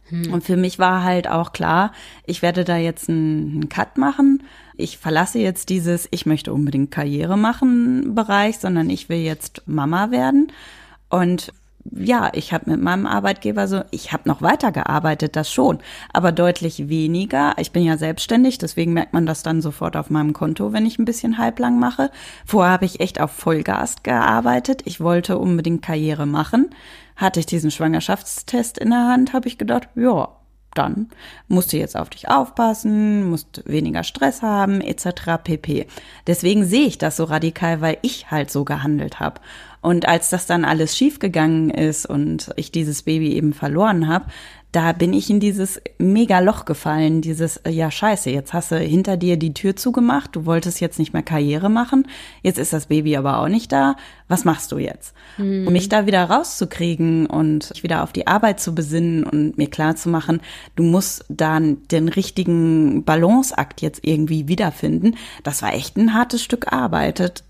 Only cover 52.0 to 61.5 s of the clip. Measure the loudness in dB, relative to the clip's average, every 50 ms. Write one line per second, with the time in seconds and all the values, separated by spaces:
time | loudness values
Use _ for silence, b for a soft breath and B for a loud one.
52 | 2 B B B B B B B B 0 0 0 -2 -2 -2 -4 0 0 0 2
53 | 2 2 0 0 0 0 0 0 0 0 0 0 0 0 2 2 4 2 2 B
54 | B B B B B -2 -2 2 2 0 0 0 -4 -8 -6 -6 -6 -6 -8 -12
55 | -18 -20 _ B B B B B -2 -2 -2 0 2 2 2 2 2 2 2 2
56 | 4 4 2 2 2 4 2 0 0 -2 -4 -4 -6 -6 -2 -2 -2 -2 0 2
57 | 2 2 4 2 2 0 2 0 2 2 2 0 -2 -6 -12 -8 -4 -2 -2 -2
58 | -2 -2 -4 -2 0 2 2 4 4 2 0 0 -4 -4 -4 -4 -4 -2 0 0
59 | 0 2 2 0 0 0 2 2 0 0 0 -2 -2 -2 -2 0 0 0 0 0
60 | -2 0 0 0 0 -2 -2 -2 B B B B B B B 2 4 4 4 4
61 | 2 -2 -8 -10 -10 _ -4 0 0 2